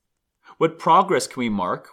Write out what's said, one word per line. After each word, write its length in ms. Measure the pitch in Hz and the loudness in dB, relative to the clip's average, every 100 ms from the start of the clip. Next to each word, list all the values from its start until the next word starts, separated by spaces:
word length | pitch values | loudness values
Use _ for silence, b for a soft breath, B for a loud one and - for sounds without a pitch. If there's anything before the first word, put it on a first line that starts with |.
| _ _ _ _ B B | _ _ _ _ B B
What 220 | 160 160 | -4 -2
progress 480 | 175 170 190 143 - | 2 2 4 0 -2
can 140 | 131 | -6
we 80 | 120 | -4
mark 400 | 104 90 - - | -2 -4 -6 -10